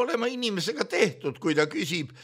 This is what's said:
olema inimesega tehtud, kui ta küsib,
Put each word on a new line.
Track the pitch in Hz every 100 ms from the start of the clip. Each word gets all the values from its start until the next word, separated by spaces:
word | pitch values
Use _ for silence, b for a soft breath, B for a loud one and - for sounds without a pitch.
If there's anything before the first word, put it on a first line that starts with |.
olema | 247 240 233
inimesega | 262 240 196 160 285 -
tehtud, | - 220 127 147 123
kui | 160
ta | 151 151
küsib, | 320 139 170 139 B